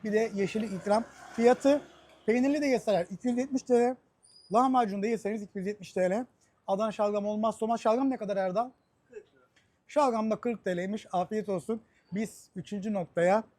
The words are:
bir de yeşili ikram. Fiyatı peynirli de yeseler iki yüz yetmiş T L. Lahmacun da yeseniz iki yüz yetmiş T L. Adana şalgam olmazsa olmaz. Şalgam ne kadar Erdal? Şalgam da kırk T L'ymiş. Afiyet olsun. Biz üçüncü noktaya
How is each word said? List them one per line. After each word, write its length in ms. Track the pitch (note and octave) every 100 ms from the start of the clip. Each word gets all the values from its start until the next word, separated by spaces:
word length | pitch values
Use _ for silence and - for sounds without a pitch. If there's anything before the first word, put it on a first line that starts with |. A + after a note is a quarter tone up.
bir 100 | G#3+
de 180 | G#3 A3+ G3
yeşili 400 | G3 A3 G#3+ F#3+
ikram. 280 | G3+ G#3 A#3 - - -
Fiyatı 460 | A#3 B3 C#4 C#4+ - - _ - -
peynirli 360 | A#3+ C4 D4
de 40 | C#4+
yeseler 420 | B3 - F#3+ F3+
iki 180 | F#3+ B3
yüz 100 | A#3+
yetmiş 260 | C4+ C4
T 100 | -
L. 220 | A#3+ A#3+ B3+ _ _ _ _ _
Lahmacun 500 | G#3 C4 B3+ A3+ G3
da 40 | G#3
yeseniz 340 | A3+ G3 G#3+
iki 160 | G3+ G3
yüz 100 | F#3
yetmiş 260 | G#3 E3+
T 160 | - F#3
L. 160 | G3 B3+ _ _ _ -
Adana 240 | G3 A3
şalgam 340 | G#3 G#3 G#3 G#3
olmazsa 400 | G#3+ A3 G#3+ A3
olmaz. 160 | A3+
Şalgam 280 | A3+ A3+ C4+
ne 80 | B3+
kadar 200 | G3+ G3
Erdal? 320 | F#3+ F#3 B3 _ _ _ _ G#4+ - _ _ _ _ _ _
Şalgam 440 | D4 C#4 A3+ A3
da 40 | G#3+
kırk 280 | A#3+ A3+
T 140 | - F3+
L'ymiş. 300 | F#3 G#3 -
Afiyet 380 | F3+ F3+ G#3+ G3
olsun. 320 | F#3+ - A3 _ _ _
Biz 380 | F#3 G#3+ - - F#3+
üçüncü 380 | - G3+ G3
noktaya 500 | G3+ E3+ - F3 G#3 A3